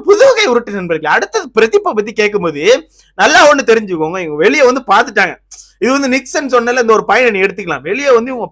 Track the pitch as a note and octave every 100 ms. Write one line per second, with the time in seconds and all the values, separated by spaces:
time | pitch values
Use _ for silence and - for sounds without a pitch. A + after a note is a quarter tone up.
0 | E4+ G#4 C5+ A4 D4 A#3+ A#3 G3+ F3 D#3+
1 | D3+ G3 - A4 D#4+ - A3 G4+ F#4 A3
2 | G#3 A3 G#3 G#3 E3+ C#3+ F3 C4 - _
3 | _ - A3 E4 D4+ C#4+ A3+ A3+ G#3 E3+
4 | D#3 F#3 E3 D3 F#3+ D4+ B3+ C4 - G3+
5 | B3+ G#3 F#3 - - - - - A3 C4+
6 | C4+ C4 C4 F4 C#4 A#3+ A#3 B3+ A3+ A3
7 | - G#3 B3 G3 G3 F#3 F3+ C#3+ C#3+ A#3
8 | C#4+ A#3 A#3+ B3+ F#3